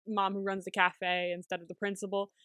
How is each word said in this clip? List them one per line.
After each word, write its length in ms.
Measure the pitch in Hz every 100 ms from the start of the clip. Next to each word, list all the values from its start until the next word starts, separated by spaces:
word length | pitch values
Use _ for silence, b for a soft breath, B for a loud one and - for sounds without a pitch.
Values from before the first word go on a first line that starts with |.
| -
mom 260 | 208 196
who 80 | 196
runs 240 | 196 190 185
the 60 |
cafe 600 | 202 180 - 185 180 180
instead 280 | 175 180 180
of 60 | 170
the 60 | 180
principal. 560 | 202 196 196 196 202 _